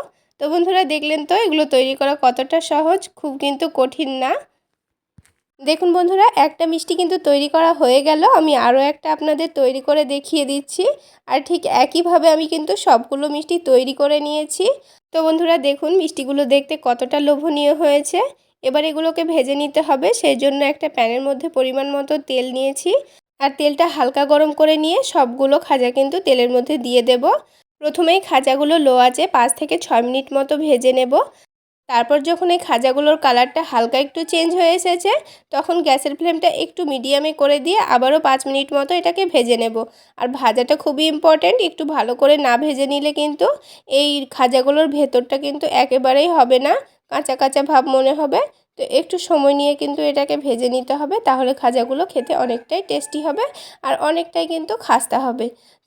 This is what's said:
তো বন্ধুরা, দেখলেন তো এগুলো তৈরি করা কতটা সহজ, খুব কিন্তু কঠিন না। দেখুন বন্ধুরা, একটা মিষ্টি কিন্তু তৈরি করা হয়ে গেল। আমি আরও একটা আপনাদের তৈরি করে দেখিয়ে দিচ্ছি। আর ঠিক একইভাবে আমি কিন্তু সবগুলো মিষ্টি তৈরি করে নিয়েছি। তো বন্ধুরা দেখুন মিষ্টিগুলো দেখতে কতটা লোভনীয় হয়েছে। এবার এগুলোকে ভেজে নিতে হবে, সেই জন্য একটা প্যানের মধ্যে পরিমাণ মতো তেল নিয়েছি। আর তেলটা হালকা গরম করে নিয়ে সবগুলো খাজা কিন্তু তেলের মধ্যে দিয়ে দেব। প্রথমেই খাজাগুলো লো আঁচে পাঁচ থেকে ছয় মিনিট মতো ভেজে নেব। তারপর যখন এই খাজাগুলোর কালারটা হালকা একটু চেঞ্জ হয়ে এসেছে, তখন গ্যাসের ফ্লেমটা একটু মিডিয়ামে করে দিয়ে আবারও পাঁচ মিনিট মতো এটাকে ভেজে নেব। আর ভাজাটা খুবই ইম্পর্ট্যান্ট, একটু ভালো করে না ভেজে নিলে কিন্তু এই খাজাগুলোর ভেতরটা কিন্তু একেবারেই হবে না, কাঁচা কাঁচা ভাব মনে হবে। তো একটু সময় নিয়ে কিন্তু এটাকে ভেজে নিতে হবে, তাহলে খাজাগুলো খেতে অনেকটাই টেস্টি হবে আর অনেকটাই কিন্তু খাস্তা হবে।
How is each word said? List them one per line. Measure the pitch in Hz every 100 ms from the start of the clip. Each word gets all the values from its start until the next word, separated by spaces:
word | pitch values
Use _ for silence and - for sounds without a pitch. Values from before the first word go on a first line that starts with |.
| 571 _ _ -
তো | 294
বন্ধুরা, | 349 349 370
দেখলেন | 285 302 302 311 294
তো | 381
এগুলো | 415 302 302
তৈরি | 262 262
করা | 269 277 294
কতটা | 254 254 269 330
সহজ, | 330 294 320 381 - _
খুব | 302 269
কিন্তু | 285 277 330
কঠিন | 320 262 - 277 262
না। | 262 453 - _ _ _ _ _ _ _ _ _ _ _
দেখুন | 277 311 359
বন্ধুরা, | 349 349 381 453 -
একটা | 302 - 330
মিষ্টি | 330 - 359
কিন্তু | 349 359
তৈরি | 302 285 285
করা | 320 330
হয়ে | 311 254 262
গেল। | 285 311 403 508
আমি | 320 269
আরও | 233 262
একটা | 277 285 311
আপনাদের | 311 302 302 320
তৈরি | 311 254 262
করে | 262 302
দেখিয়ে | 269 277 277 311
দিচ্ছি। | 277 277 277 - 415 587 _ _ -
আর | 262 277
ঠিক | 339 - 240
একইভাবে | 269 330 349 349 320
আমি | 311 311
কিন্তু | 320 302 403
সবগুলো | 381 233 247 277 294
মিষ্টি | 294 311 349
তৈরি | 339 247 262
করে | 269 285 302
নিয়েছি। | 294 302 302 - 392 571 _ _ _
তো | 320
বন্ধুরা | 320 320 339 330
দেখুন | 277 277 311 370
মিষ্টিগুলো | 311 - 262 277
দেখতে | 269 277 277 311
কতটা | - 240 254 294
লোভনীয় | 285 294 320 294 285
হয়েছে। | 302 311 285 285 349 539 - _ _
এবার | 262 277
এগুলোকে | 311 302 320 330
ভেজে | 330 320 254
নিতে | 285 294 294
হবে, | 311 269 320
সেই | 480 294 269
জন্য | 277 277
একটা | 285 285 302
প্যানের | 269 226 247
মধ্যে | 277 262 320
পরিমাণ | 269 262 262 277
মতো | 285 277 302 294
তেল | 254 254
নিয়েছি। | 254 269 269 349 508 - _ _ -
আর | 277 277
তেলটা | 294 285 330
হালকা | 302 254 277
গরম | 277 294 302
করে | 294 311 311
নিয়ে | 311 403
সবগুলো | 539 339 254 247 269 294
খাজা | - 277 247
কিন্তু | 247 269 339
তেলের | 339 254 240
মধ্যে | 247 254 277
দিয়ে | 240 247
দেব। | 233 247 294 571 - _ _ _
প্রথমেই | 302 302 330 370
খাজাগুলো | 381 285 262 269 294 330
লো | 277 254
আঁচে | 247 262 370
পাঁচ | 269 240
থেকে | - - 330
ছয় | - 240
মিনিট | 240 262 262
মতো | 269 277 294
ভেজে | 311 262 254
নেব। | 254 254 294 554 _ _ _ _ _ -
তারপর | 240 233 294
যখন | 285 339 359
এই | 349
খাজাগুলোর | - 240 262 262 294 311
কালারটা | 277 240 254 320
হালকা | 330 247 233 254
একটু | 277 -
চেঞ্জ | 330 339 330
হয়ে | 359 339
এসেছে, | 349 359 349 381 571 - - _
তখন | 262 311 349
গ্যাসের | 302 269 294 285
ফ্লেমটা | 349 330 339 -
একটু | 320 -
মিডিয়ামে | 294 269 247 277 302
করে | 311 285 285
দিয়ে | 277 415 -
আবারও | 247 254 311
পাঁচ | 302 269 -
মিনিট | 269 277
মতো | 285 277
এটাকে | 349 339 349 370
ভেজে | 302 240 233
নেব। | 233 226 220 _ _ -
আর | 247
ভাজাটা | 269 254 220 247 294
খুবই | 311 277 311
ইম্পর্ট্যান্ট, | 302 330 311 349 392
একটু | 349 -
ভালো | 302 294 226
করে | 247 285 294
না | 269 240
ভেজে | 302 269 277
নিলে | 285 294
কিন্তু | 294 294 294 440 587 - - -
এই | 269 294 285 269
খাজাগুলোর | - 254 262 262 294 311
ভেতরটা | 294 277 247 247 277
কিন্তু | 285 285 311
একেবারেই | - 254 254 262 269 339
হবে | 330 247 254
না, | 277 466 - _ -
কাঁচা | 277 285 262
কাঁচা | 269 277
ভাব | 285 294 269
মনে | 262 269
হবে। | - 294 180 571 _ _
তো | - -
একটু | 269 330 359
সময় | - 311 277
নিয়ে | 285 285
কিন্তু | 285 285 285
এটাকে | 294 285 285 294
ভেজে | 277 233 247
নিতে | 254 247
হবে, | 285 294 427
তাহলে | 453 262 262
খাজাগুলো | 269 247 247 240 269 370
খেতে | 277 247 320
অনেকটাই | 254 233 - 339
টেস্টি | - 294 - 302
হবে | 311 285 539 - - -
আর | - -
অনেকটাই | 302 330 339 339 330
কিন্তু | 330 330 466
খাস্তা | - 233 - 233
হবে। | 262 247 240 - _ _